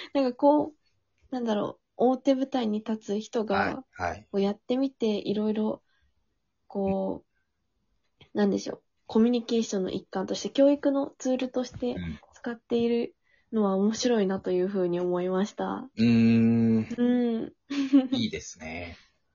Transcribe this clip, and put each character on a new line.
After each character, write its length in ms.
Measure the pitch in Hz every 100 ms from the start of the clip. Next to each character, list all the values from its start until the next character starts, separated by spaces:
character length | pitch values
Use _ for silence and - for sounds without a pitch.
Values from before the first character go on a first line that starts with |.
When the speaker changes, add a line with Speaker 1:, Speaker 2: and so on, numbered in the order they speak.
| -
Speaker 1:
な 80 | 285
ん 100 | 262
か 20 |
こ 400 | 247 285 302 302
う、 600 | - _ _ _ _ _
な 60 | 254
ん 60 | 233
だ 100 | 208
ろ 240 | - -
う、 20 | _ -
大 200 | 240 254
手 180 | 277 262
舞 120 | 262
台 180 | 262 226
に 120 | 214
立 180 | 214 220
つ 220 | - 208
人 240 | 214 240 220
が、 100 | 196
Speaker 2:
は 160 | -
い、 320 | - - -
は 120 | 90 -
い。 120 | -
Speaker 1:
こ 60 | 196
う 20 |
や 100 | 196
っ 40 | 208
て 160 | _ 247
み 140 | 269
て、 260 | - 220 208
い 140 | -
ろ 160 | 208 214
い 40 |
ろ、 280 | 214 214 - _ _ _ _ _ _ _ _ _
こ 560 | 196 196 196 190 -
う、 1000 | - _ _ _ _ _ _ _ _ _
Speaker 2:
う 20 | -
ん。 20 |
Speaker 1:
な 120 | 214 202
ん 40 |
で 100 | 202
し 100 | -
ょ 60 | -
う、 60 | _ _ -
コ 140 | 220
ミ 80 | 233
ュ 40 |
ニ 120 | 247 233
ケ 140 | 233
ー 40 |
シ 140 | 226 202
ョ 20 |
ン 40 |
の 80 | 185
一 140 | 190 -
環 160 | 196 196
と 100 | -
し 60 |
て、 80 | 208
教 200 | - 277
育 200 | 285 285
の 220 | 277 277 -
ツ 120 | 254
ー 60 | 254
ル 120 | 254
と 140 | 254
し 80 | 247 -
て 160 | 247
Speaker 2:
う 60 | 185
ん。 200 | 170 - -
Speaker 1:
使 180 | - 247
っ 80 | 233
て 180 | _ 240
い 120 | 233
る 260 | 233 240 _ _ _ _
の 100 | 220
は 120 | 202 190
面 160 | 208
白 280 | 220 247 233
い 60 | 190
な 120 | 190
と 100 | 185
い 80 | 180
う 60 | 185
ふ 140 | 202
う 60 | 180
に 120 | 175
思 220 | 180 180
い 80 | 185
ま 160 | 185 208
し 80 |
た。 340 | - 190 196 254 -
Speaker 2:
う 60 |
ー 20 | 233
ん。 800 | 233 226 233 226 233 226 226 220 233
Speaker 1:
う 460 | 240 247 240 226 -
ん。 80 | - _
<laughs> 420 | 277 269 269 254
Speaker 2:
い 140 | 254 -
い 40 |
で 120 | -
す 180 | - -
ね。 380 | - 90 85 - _ _ _